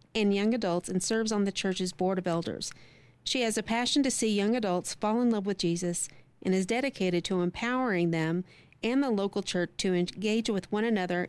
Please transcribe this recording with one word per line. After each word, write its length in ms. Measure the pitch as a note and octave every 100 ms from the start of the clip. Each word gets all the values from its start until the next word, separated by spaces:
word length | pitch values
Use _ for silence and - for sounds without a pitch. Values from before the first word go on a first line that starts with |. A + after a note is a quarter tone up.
| _ A3+
and 180 | G#3
Young 220 | G3 G#3+ A#3+
Adults 340 | G#3+ F3 -
and 140 | F#3
serves 280 | - A3+ A3
on 120 | G#3+
the 80 | G3
church's 420 | F#3+ G3 F#3 F#3
board 240 | - F#3 F#3+
of 80 | F3+
elders. 480 | E3 E3+ - - - - - - _
She 180 | - C4+
has 180 | A#3 G#3+
a 40 |
passion 380 | - A3+ A#3+ D4
to 80 | C4+
see 260 | - A3 G#3
young 200 | G3+ B3
adults 400 | G#3+ F3+ F3+ -
fall 260 | G#3+ A3
in 80 | B3
love 160 | A3 G3
with 140 | G3
Jesus 500 | F3 E3+ F3+ F3 - - - -
and 140 | - F#3
is 100 | F#3
dedicated 580 | A3+ C4+ - F#3 F3 E3+
to 160 | F#3
empowering 680 | F3 F3 A#3 B3+ B3+ F#3 E3+
them 340 | E3 D#3+ E3+ F#3 - - -
and 220 | A3+ C4
the 80 | C#4
local 320 | G#3 G3 G#3
church 260 | F#3+ F3+ E3+ -
to 160 | G3
engage 560 | F3+ F3+ - G#3 A3 A3
with 220 | G3+ -
one 120 | G#3
another 440 | A3+ G#3+ F3+ F3+